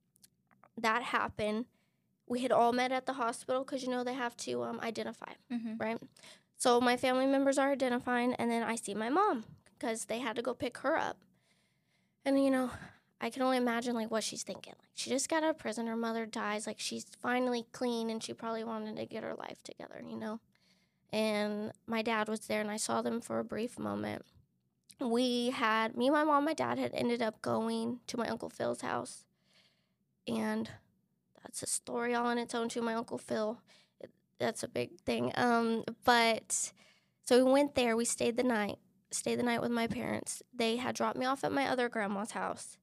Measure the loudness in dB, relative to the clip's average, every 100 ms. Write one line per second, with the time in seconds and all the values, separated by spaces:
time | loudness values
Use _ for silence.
0 | _ _ -20 _ _ _ -18 -4 0 0
1 | 0 0 -2 -2 -2 -2 -4 _ _ _
2 | _ _ -6 -2 4 6 6 4 2 0
3 | -2 -2 -2 -2 -2 -2 0 -4 -2 -2
4 | -2 -2 -4 -4 -4 -2 -2 -4 -4 -4
5 | -6 -8 -12 -14 _ -6 -6 -4 -4 -4
6 | -8 -20 -20 -20 _ 0 4 6 6 4
7 | 4 4 4 4 4 4 4 2 2 0
8 | 0 2 2 0 0 0 0 -2 -4 -4
9 | 0 4 4 2 -4 -16 _ _ -4 -2
10 | -4 -4 -2 -2 -2 -2 -4 -2 0 2
11 | 0 -4 _ _ _ _ _ _ _ _
12 | _ _ 2 4 6 4 2 -4 -14 -20
13 | _ _ -6 0 2 4 2 0 -2 -2
14 | -2 -2 -2 -6 -8 -10 -14 -20 _ -10
15 | -2 -2 0 2 2 0 -4 -4 -4 -2
16 | -2 -2 -4 -4 -4 -4 -6 -6 -6 -6
17 | -10 -8 -2 0 2 0 -4 -4 -2 -2
18 | -2 -4 -6 -8 -6 -6 -6 -6 -6 -8
19 | -8 -6 -6 -8 -10 -12 -14 -14 -14 -12
20 | -10 -8 -6 -8 -12 _ _ _ _ _
21 | _ -2 0 0 0 -2 -6 -8 -4 -2
22 | 0 0 0 -4 -2 -2 -2 -2 0 0
23 | 0 -2 -2 -4 -4 -4 -6 -4 -6 -4
24 | -4 -6 -12 _ _ _ _ _ _ -6
25 | -2 2 2 2 0 0 2 2 0 2
26 | 4 4 4 4 2 0 -2 -2 -2 0
27 | 0 0 -2 -2 -2 -2 0 -2 -2 -6
28 | -6 -4 -4 -4 -6 -4 -2 -2 -4 -4
29 | -4 -12 -20 _ _ _ _ _ _ _
30 | _ _ -6 -4 -2 -2 -4 -10 _ _
31 | _ _ _ _ -14 -10 -4 -4 -4 -4
32 | 0 0 2 0 0 -2 -2 -2 -2 -2
33 | -4 -8 -4 -2 -2 -4 _ -20 _ _
34 | -20 _ _ _ -2 -2 -4 -4 -4 -6
35 | -4 0 0 2 4 4 2 0 -2 0
36 | 4 6 6 2 0 -2 -4 -8 -20 _
37 | _ _ 4 8 8 8 6 4 2 2
38 | 2 2 0 2 2 2 0 -4 _ _
39 | _ -4 -2 0 2 0 0 0 0 -2
40 | -2 -4 -4 -10 -10 -2 0 0 -2 0
41 | -2 0 0 0 0 0 0 0 0 -2
42 | -2 -2 -4 -6 -6 -6 -10 -18